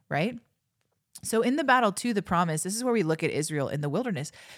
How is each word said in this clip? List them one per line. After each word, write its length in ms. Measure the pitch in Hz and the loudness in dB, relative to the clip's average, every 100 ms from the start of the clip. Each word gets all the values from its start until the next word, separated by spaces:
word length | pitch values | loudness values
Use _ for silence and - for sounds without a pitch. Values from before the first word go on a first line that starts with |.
| - | -6
right? 300 | 139 196 240 _ _ _ _ _ _ _ - | -2 -2 -4 _ _ _ _ _ _ _ -16
So 180 | - 226 | -2 0
in 140 | 240 285 | 2 2
the 80 | |
battle 280 | 269 254 220 | 4 4 4
to 200 | 196 240 | 0 -2
the 80 | 202 | -2
promise, 400 | - 175 175 156 | 0 2 2 0
this 120 | 180 214 | -2 -4
is 80 | |
where 100 | 254 | 0
we 100 | 233 | 2
look 200 | 160 160 | 2 0
at 80 | 156 | 0
Israel 380 | 135 156 151 135 | -2 -2 -2 -2
in 120 | 156 | -2
the 80 | 147 | -2
wilderness. 420 | 147 254 156 151 - - | -2 -2 -4 -6 -12 -20